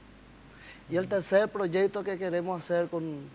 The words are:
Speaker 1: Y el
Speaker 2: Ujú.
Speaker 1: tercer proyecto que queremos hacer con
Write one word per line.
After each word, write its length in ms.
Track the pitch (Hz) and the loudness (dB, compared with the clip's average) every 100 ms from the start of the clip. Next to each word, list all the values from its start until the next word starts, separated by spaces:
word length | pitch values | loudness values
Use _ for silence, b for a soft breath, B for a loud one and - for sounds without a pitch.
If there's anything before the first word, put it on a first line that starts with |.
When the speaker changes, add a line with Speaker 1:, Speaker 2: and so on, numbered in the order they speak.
| - - - - - B B B - | -20 -20 -20 -20 -20 B B B -4
Speaker 1:
Y 60 | 170 | -2
el 80 | 190 | 0
Speaker 2:
Ujú. 100 | 196 | 0
Speaker 1:
tercer 340 | 165 190 214 | 4 4 4
proyecto 540 | - 185 180 196 202 | 0 0 2 2 0
que 160 | 190 185 | -4 -4
queremos 400 | 185 175 175 175 | -2 -2 -2 -4
hacer 280 | 151 175 170 | 0 0 0
con 300 | 170 160 147 139 | -2 -4 -8 -12